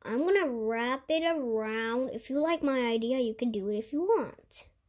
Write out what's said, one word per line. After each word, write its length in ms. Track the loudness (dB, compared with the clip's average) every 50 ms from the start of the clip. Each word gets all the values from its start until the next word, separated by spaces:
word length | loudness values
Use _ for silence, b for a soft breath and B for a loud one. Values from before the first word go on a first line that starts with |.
| -8
I'm 140 | -4 -2 0
gonna 280 | 2 4 4 4 4 2
wrap 560 | 0 -2 -2 -2 -2 0 0 -2 -2 -2 0 0
it 140 | 0 2 2
around. 880 | 2 0 0 0 0 0 0 -2 -2 -2 -2 -2 0 0 0 -2 -2 -4
If 160 | -6 -6 -4
you 100 | -2 0
like 240 | 2 2 2 2 2
my 160 | 2 2 2
idea, 400 | 2 2 2 0 0 0 0 2
you 140 | 0 0 -2
can 180 | -2 -2 -2
do 160 | -2 -2 -2 -2
it 120 | -2 -2
if 120 | -4 -4
you 120 | -4 0 2
want. 640 | 2 2 2 0 -2 -8 -14 -18 _ -16 -16 -16 -18 _ _ _